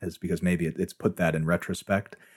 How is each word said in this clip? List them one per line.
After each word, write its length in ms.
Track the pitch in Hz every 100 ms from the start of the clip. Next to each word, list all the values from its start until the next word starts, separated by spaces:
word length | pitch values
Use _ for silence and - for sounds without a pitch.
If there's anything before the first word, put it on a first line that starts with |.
is 160 | 90 -
because 240 | 87 85
maybe 240 | 90 87 80
it, 80 | -
it's 160 | 92
put 240 | - 110 -
that 180 | 85 80
in 100 | 78
retrospect. 680 | 87 - 90 - 98 - - -